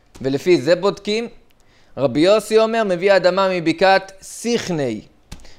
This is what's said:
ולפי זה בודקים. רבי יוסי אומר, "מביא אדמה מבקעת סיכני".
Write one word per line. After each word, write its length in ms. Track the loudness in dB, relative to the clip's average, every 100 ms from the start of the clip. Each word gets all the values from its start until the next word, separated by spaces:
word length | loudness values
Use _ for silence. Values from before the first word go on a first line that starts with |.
| _ -10
ולפי 400 | -4 -2 2 2
זה 140 | 2 0
בודקים. 520 | 0 -4 -6 -6 -8 -14 _ _ _ _ _ -4
רבי 220 | -2 2
יוסי 380 | 4 2 2 2
אומר, 260 | 2 0
"מביא 320 | -2 0 2 4
אדמה 340 | 2 2 0
מבקעת 600 | 0 -2 2 4 4 0 -20
סיכני". 800 | -20 -10 -4 -4 -4 -4 -4 -6 -12 _ -20 -20 -20